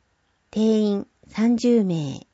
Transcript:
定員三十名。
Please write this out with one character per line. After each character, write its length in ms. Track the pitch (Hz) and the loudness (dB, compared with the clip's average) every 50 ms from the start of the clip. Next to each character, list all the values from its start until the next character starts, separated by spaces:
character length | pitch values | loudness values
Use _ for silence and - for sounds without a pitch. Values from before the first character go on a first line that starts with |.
| _ _ _ _ _ _ _ _ _ - | _ _ _ _ _ _ _ _ _ -8
定 280 | - 208 220 220 220 214 | -4 -2 0 2 2 2
員 280 | 214 208 202 202 - _ _ _ _ | 0 0 -2 -4 -6 _ _ _ _
三 300 | - - 208 220 240 240 | -12 -4 -2 0 0 0
十 260 | 226 - 240 240 226 202 | 2 2 2 2 2 2
名。 420 | 185 170 160 147 135 - - - _ | 0 -2 -4 -4 -6 -8 -12 -14 _